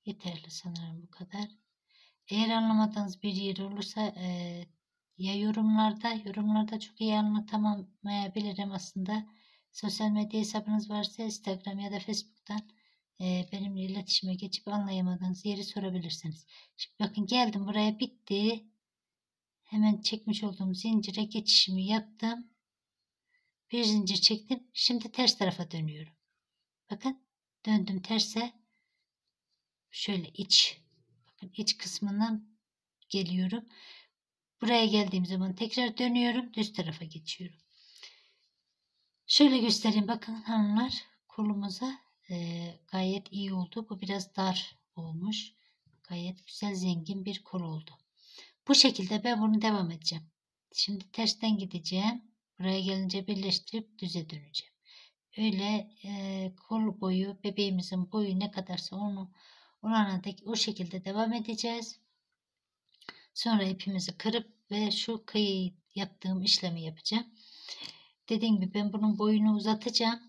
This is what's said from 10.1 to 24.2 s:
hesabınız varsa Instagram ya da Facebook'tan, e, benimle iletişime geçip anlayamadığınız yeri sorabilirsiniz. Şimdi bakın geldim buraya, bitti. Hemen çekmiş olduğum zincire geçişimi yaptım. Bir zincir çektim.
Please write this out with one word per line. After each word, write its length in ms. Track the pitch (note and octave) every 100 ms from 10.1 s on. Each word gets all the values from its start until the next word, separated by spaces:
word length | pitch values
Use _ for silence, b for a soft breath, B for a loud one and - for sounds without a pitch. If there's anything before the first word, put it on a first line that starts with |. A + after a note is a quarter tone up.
| G#3 G#3+ A3
hesabınız 500 | G#3 G#3+ G#3+ G#3+ G#3
varsa 340 | G#3 G#3 -
Instagram 560 | A3+ G#3 - F#3 - G3
ya 120 | G3+
da 80 | G3+
Facebook'tan, 680 | G#3 G#3 - _ - G#3 - b b b _ _
e, 280 | F#3 F3+ F3+
benimle 300 | G3 G3 F#3+
iletişime 540 | F#3+ G3 F#3+ - F#3 F#3
geçip 320 | G3+ - -
anlayamadığınız 760 | G#3 G3 F#3+ F3+ F3 F#3 F3+ G#3
yeri 180 | G3
sorabilirsiniz. 840 | G3+ G#3 F#3+ F3+ E3 D#3 D#3+ D#3 _ B B -
Şimdi 180 | - _
bakın 260 | G#3 G#3 F#3+
geldim 420 | B3 A#3+ G3+ G3
buraya, 320 | G#3+ G#3+ G#3+
bitti. 680 | C4 _ - G3+ G#3+ A3+ - _ _ _ _ _ _ _ _ _
Hemen 380 | _ G#3+ G#3+ G3+
çekmiş 420 | - A3 - G3+
olduğum 300 | G#3 F#3 F#3+
zincire 500 | F#3 A3+ A3 G3+ G3
geçişimi 640 | G#3+ A3+ G#3+ - - F#3 F#3+
yaptım. 680 | A3 G#3+ - A3+ A#3 A#3 _ _ _ _ _ _ _ _ _ _ _ _
Bir 120 | A#3+
zincir 340 | A3 G#3+ F#3
çektim. 500 | F#3+